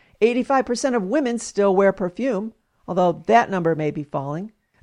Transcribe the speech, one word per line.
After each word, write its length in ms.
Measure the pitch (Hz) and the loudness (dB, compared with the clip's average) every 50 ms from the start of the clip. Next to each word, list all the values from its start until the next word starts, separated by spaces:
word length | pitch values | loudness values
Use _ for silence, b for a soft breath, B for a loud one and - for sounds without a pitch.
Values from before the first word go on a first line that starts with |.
| b b b b | b b b b
eighty-five 460 | 208 233 240 254 240 - 277 269 254 | 2 2 2 2 0 0 0 0 0
percent 320 | - 240 226 - 269 240 | 0 -2 -2 -2 -2 -2
of 60 | 240 185 | -2 -2
women 360 | 185 240 320 285 240 233 226 | 0 0 0 0 0 -2 -4
still 340 | - - - 196 202 202 190 | -8 -6 -2 2 2 4 4
wear 200 | 190 196 196 190 | 4 4 2 2
perfume, 600 | - 190 165 - - 233 277 226 185 214 226 - _ _ _ _ _ _ | 0 -4 -6 -4 -4 -4 -2 -2 -4 -6 -8 -12 _ _ _ _ _ _
although 280 | - 180 180 180 175 165 156 160 | -4 0 2 2 2 0 -2 0
that 220 | - 220 233 233 - | 2 4 4 4 2
number 240 | 190 180 170 165 160 | 0 -2 0 0 0
may 160 | 147 156 151 | 0 -2 -4
be 140 | 147 151 147 | -4 -6 -8
falling. 480 | - - 147 135 139 147 165 202 220 _ _ _ _ _ _ | -8 -8 -8 -6 -6 -8 -8 -10 -12 _ _ _ _ _ _